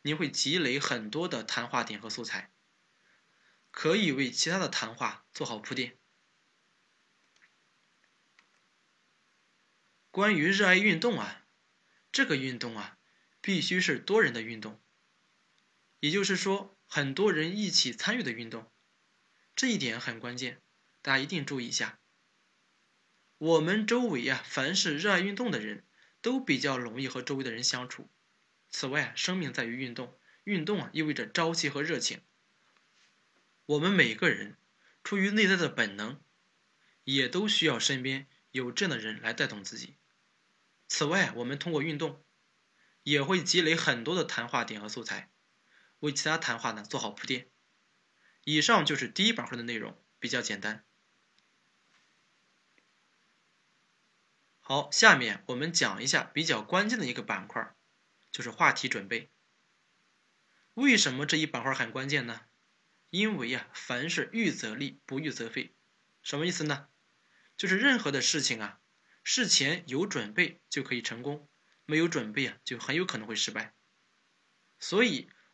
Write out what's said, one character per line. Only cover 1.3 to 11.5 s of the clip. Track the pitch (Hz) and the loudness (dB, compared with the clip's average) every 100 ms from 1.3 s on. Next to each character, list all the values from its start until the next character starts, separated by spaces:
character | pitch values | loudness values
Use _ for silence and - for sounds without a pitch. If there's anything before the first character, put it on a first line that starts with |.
| 123 | -4
谈 | 110 - 120 | -4 -4 -2
话 | 127 | -2
点 | 113 104 | -2 -6
和 | 113 | -8
素 | 110 | -8
材， | 113 98 - _ _ _ _ _ _ _ _ _ _ _ _ | -6 -8 -10 _ _ _ _ _ _ _ _ _ _ _ _
可 | - 156 196 | -2 2 2
以 | 180 | 2
为 | 135 135 | 2 0
其 | - 165 | 0 0
他 | 190 | 0
的 | 160 | -2
谈 | - 113 | -2 -6
话 | 117 117 - _ | -4 -6 -6 _
做 | - 120 | -8 -6
好 | 110 | -6
铺 | - | -6
垫。 | 127 120 - _ _ _ _ _ _ _ _ _ _ _ _ _ _ _ _ _ _ _ _ _ _ _ _ _ _ _ _ _ _ _ _ _ _ _ _ _ _ _ _ _ | -6 -6 -8 _ _ _ _ _ _ _ _ _ _ _ _ _ _ _ _ _ _ _ _ _ _ _ _ _ _ _ _ _ _ _ _ _ _ _ _ _ _ _ _ _
关 | - 202 190 | 2 4 6
于 | 156 | 4
热 | 196 | 6
爱 | 196 185 | 6 6
运 | 208 165 | 6 4
动 | 233 175 | 2 0
啊， | 104 - _ | -4 -10 _